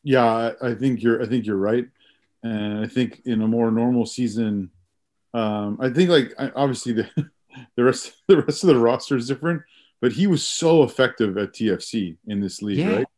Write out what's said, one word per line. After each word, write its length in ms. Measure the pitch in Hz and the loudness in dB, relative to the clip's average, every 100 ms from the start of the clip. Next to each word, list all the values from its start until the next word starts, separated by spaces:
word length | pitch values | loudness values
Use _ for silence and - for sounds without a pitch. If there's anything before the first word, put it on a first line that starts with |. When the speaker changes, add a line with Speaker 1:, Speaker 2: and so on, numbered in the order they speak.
Speaker 1:
Yeah, 220 | 147 131 117 113 117 - | 2 2 4 2 -2 -4
I, 80 | 127 | -6
I 60 | 110 | -2
think 280 | 135 117 | -2 0
you're, 180 | 117 113 | 0 0
I 60 | 113 | 0
think 180 | 123 107 | -4 -2
you're 120 | 98 | -2
right. 280 | 101 120 123 _ _ _ _ _ | 0 -2 -4 _ _ _ _ _
And 420 | 117 107 104 104 | -8 -6 -4 -4
I 40 | 107 | -4
think 340 | 127 117 - 127 | -2 -4 -4 -4
in 180 | 110 | 0
a 40 | 110 | 0
more 220 | 117 113 | 2 2
normal 380 | 113 120 123 113 | 2 0 0 -2
season, 640 | - 120 107 110 104 92 _ _ _ _ _ _ 120 | -4 -4 -2 -2 -4 -8 _ _ _ _ _ _ -4
um, 420 | 107 107 104 110 | -2 -4 -6 -4
I 100 | 131 | -2
think, 200 | 131 185 | 2 4
like, 240 | 160 120 - | 4 2 -6
I, 120 | 135 - | -8 -2
obviously 380 | 139 120 127 | -2 -2 -4
the, 160 | 113 107 - | -4 -2 -6
<laughs> 600 | 147 _ _ - 120 - | -6 _ _ -20 -10 2
the 80 | |
rest, 300 | 123 123 - _ - | 2 2 -8 _ 4
the 140 | 175 | 4
rest 220 | 143 147 | 4 0
of 60 | 185 | 4
the 100 | 135 | 6
roster 360 | 117 127 - 135 | 4 2 -2 -4
is 120 | 120 | -2
different, 340 | 131 160 165 - _ _ _ | -4 -2 -4 -8 _ _ _
but 100 | 123 | -2
he 140 | 117 196 | 2 2
was 200 | 151 - | 2 -2
so 360 | - 165 160 | 0 4 6
effective 560 | 127 - 127 - 107 95 | 4 4 0 2 -2 0
at 160 | 98 | -6
T 160 | - 113 | -2 -2
F 140 | 90 | -2
C 340 | - 117 90 80 - | -4 -6 -6 -8 -8
in 160 | 104 | -6
this 220 | 98 - | -6 -6
league, 160 | 104 98 | -4 -2
Speaker 2:
Yeah. 160 | 190 98 | 0 -2
Speaker 1:
right? 120 | 131 | -4